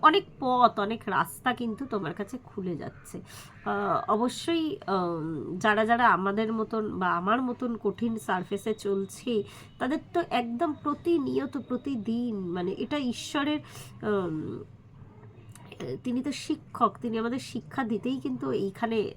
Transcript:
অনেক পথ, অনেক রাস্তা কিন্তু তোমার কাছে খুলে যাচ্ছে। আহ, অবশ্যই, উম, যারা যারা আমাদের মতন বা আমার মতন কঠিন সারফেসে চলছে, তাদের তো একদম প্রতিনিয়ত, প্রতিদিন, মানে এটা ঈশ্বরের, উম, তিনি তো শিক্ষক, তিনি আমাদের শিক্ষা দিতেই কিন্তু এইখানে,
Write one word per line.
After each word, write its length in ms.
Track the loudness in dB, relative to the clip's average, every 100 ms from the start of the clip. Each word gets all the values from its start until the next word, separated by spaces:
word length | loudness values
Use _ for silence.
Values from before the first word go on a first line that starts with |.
অনেক 240 | 8 8 4 -2
পথ, 400 | 2 8 6 6
অনেক 220 | 0 -2 0
রাস্তা 460 | 0 0 0 -2
কিন্তু 320 | 0 -2 -4 -4
তোমার 280 | -4 -2
কাছে 240 | -4 -6 -10
খুলে 320 | -12 -8 -4 -4
যাচ্ছে। 460 | -8 -12 -14 -14 -14 -16 -18 -8 -2
আহ, 460 | 0 2 0 2
অবশ্যই, 640 | 2 2 0 0 0 0 -2
উম, 800 | 0 0 2 0 -2 -4 -4 0
যারা 280 | 2 4 4
যারা 220 | 6 6
আমাদের 460 | 6 4 2 0
মতন 460 | 0 0 -2 -2 0
বা 180 | 0 2
আমার 240 | 2 2
মতন 360 | 2 -2 -4 -2
কঠিন 340 | -2 0 -2 -2
সারফেসে 560 | -2 -2 -2 -4 -2
চলছে, 720 | -2 0 0 -2 -6 -2 0 -2 -8 -14 -4
তাদের 180 | -2 -2 -2
তো 100 | -2 0
একদম 440 | 0 0 0 0
প্রতিনিয়ত, 840 | 0 -4 -2 2 2 2 0 -2 -4
প্রতিদিন, 800 | -4 -4 -2 -4 -2 -2 0 -2
মানে 380 | -2 -2 -2 -2
এটা 200 | -2 0
ঈশ্বরের, 600 | -2 -4 -2 0 2 0 -4 -16 -16 -6
উম, 600 | 0 0 0 -2 -4 -8 -10 -18 -20 -20 -20 -20 -20 -20 -20 -20 -18 -10 -8 -6
তিনি 180 | -2 -2
তো 100 | -2
শিক্ষক, 640 | -4 -4 -4 -4 2 2 2
তিনি 160 | -2 0
আমাদের 220 | 0 -2
শিক্ষা 440 | -6 -8 -6 -4
দিতেই 360 | -2 0 0 -2
কিন্তু 320 | -4 -4 -2
এইখানে, 640 | 0 -2 -2 0 2 0